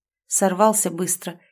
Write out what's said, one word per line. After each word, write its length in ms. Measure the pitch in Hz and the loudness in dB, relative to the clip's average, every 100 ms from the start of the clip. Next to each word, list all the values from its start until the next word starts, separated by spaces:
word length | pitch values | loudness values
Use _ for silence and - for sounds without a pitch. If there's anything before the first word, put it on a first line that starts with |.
| _ _ - | _ _ -6
Сорвался 640 | - 196 180 214 214 180 | 0 0 4 2 2 -2
быстро 500 | 170 180 - - 170 _ | -4 -4 -4 -8 -14 _